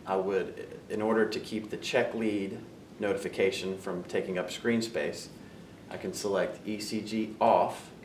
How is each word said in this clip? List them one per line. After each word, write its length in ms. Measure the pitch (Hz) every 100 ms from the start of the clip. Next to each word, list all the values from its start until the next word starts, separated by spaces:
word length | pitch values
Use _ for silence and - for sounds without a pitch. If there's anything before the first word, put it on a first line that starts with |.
I 120 | - 95
would, 640 | 95 95 85 - - - -
in 100 | 107
order 280 | 107 110 107
to 100 | -
keep 320 | - 107 104
the 60 | -
check 380 | - 131 110
lead 440 | 113 110 104 98 - - - - -
notification 800 | 101 98 - - 98 - 92 95
from 240 | - 90
taking 340 | 90 101 95 90
up 120 | 90
screen 320 | - 120 117
space, 460 | 113 - 73 - - - - - - - -
I 100 | 90
can 140 | 95
select 540 | - 101 95 85 - 98
E 140 | 107
C 200 | - 107
G 360 | 98 113 107 -
off 500 | 117 92 - - - -